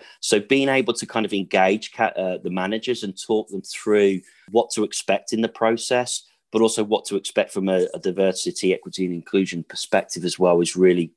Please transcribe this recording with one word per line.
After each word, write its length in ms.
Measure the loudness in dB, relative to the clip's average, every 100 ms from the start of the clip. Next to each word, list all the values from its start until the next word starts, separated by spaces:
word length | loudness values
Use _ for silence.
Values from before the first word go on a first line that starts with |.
| -4 -12
So 220 | 0 0
being 260 | 2 2 2
able 260 | 2 0
to 120 | -2 -4
kind 200 | -4 -2
of 80 |
engage 600 | -2 0 2 4 2 -2
ca-, 200 | -2 -2 0
uh, 220 | -4 -4
the 100 | -6
managers 540 | -4 -4 -4 -4 -6
and 140 | -6 -10
talk 300 | -2 -2 -2
them 140 | -10
through 600 | -10 -8 0 4 4 2 -6 _ -2
what 200 | 0 0
to 120 | -2
expect 480 | -4 -4 -2 -2 -2
in 100 | -2
the 60 | -2
process, 760 | 0 0 0 0 -2 -2 -6 -12 _ _
but 100 | 2
also 220 | 2 2
what 220 | 0 -2 -2
to 100 | -6
expect 380 | -2 -2 -2
from 160 | -2 0
a, 180 | 2 0
a 60 | -2
diversity, 760 | -4 0 0 0 -6 -2 0
equity, 320 | 0 -4 -6 -4
and 80 |
inclusion 500 | -4 -2 0 0 -4
perspective 640 | -10 -12 -2 -2 -2 -6 -6
as 140 | 2
well 200 | 4 4
is 140 | 2 4
really, 360 | 4 4 0